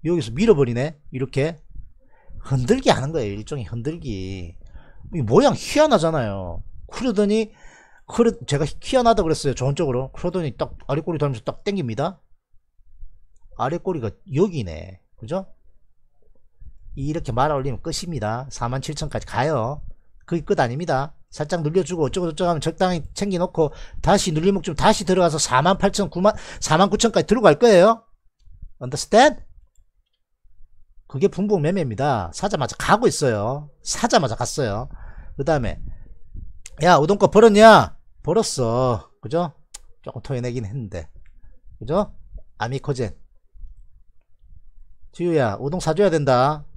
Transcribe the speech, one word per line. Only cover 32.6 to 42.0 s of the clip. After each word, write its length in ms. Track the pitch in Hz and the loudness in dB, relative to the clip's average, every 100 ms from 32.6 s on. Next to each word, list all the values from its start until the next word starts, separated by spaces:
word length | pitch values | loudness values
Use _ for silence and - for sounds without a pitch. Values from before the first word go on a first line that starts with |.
| 123 - | -4 -4
가고 300 | - 208 233 | 2 4 4
있어요. 640 | - 139 107 107 139 151 _ | 2 -2 0 -4 -6 -10 _
사자마자 540 | - - 233 240 135 110 | -8 -2 2 2 2 -4
갔어요. 540 | 123 - 120 101 127 - - - - - | -6 -2 -2 -4 -8 -14 -16 -16 -16 -6
그 60 | |
다음에 380 | 143 151 107 76 - - - - - - - - - - | -2 0 -2 -6 -8 -10 -14 -18 -16 -14 -14 -14 -16 0
야, 140 | 165 165 | 6 6
우동 200 | 151 202 | 6 2
거 140 | 196 | 6
벌었냐? 680 | 208 226 208 220 196 107 - - - | 8 8 10 10 10 6 -6 -20 -12
벌었어. 880 | - 196 214 - 117 117 127 113 - _ | -2 0 0 -2 0 2 0 -2 -6 _
그죠? 320 | 110 156 175 - _ - - - | -6 -4 -4 -10 _ -20 -20 -18
조금 200 | - 123 | -14 -14
토해내긴 440 | - 131 123 123 101 | -8 -6 -4 -6 -8
했는데. 440 | 131 107 87 78 - - - - - - - | -8 -8 -10 -12 -18 -20 -20 -20 -20 -20 -16
그죠? 360 | 110 170 | -4 -2